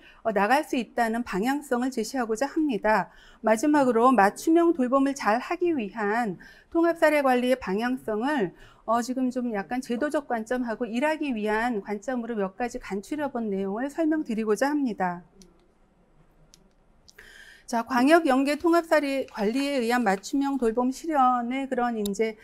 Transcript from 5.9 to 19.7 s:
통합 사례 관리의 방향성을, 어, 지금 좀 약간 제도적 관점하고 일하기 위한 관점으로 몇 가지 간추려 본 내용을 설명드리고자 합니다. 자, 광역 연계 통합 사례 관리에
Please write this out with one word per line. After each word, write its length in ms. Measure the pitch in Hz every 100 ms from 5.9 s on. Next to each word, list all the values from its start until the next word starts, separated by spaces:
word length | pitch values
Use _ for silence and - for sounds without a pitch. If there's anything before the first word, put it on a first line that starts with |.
| 226 202 226 233 165 - - _
통합 300 | 330 339 330
사례 240 | 311 302
관리의 340 | 269 247 247 254
방향성을, 920 | - 190 240 254 - 214 254 302 180 - - -
어, 160 | - 233
지금 300 | 240 254 254
좀 240 | 254 247
약간 260 | 208 190 247
제도적 480 | - 233 294 302 294
관점하고 560 | 233 220 254 240 214
일하기 500 | 240 233 302 311 294
위한 460 | 226 208 214 240 220
관점으로 560 | 196 208 233 247 226 226
몇 220 | 190 -
가지 200 | 240 247
간추려 520 | - 190 - 302 285
본 180 | 247 220
내용을 400 | 190 196 208 277
설명드리고자 800 | 285 320 320 302 214 220 208 269
합니다. 540 | 294 262 196 185 175 - _ - _ _ _ _ _ _ _ _ _ _ _ _ _ _ _ _ - - - - - -
자, 160 | 233
광역 440 | 240 254 262 339 330
연계 300 | 254 277 294
통합 300 | 339 339 330
사례 400 | 311 277 269 -
관리에 500 | - 202 247 277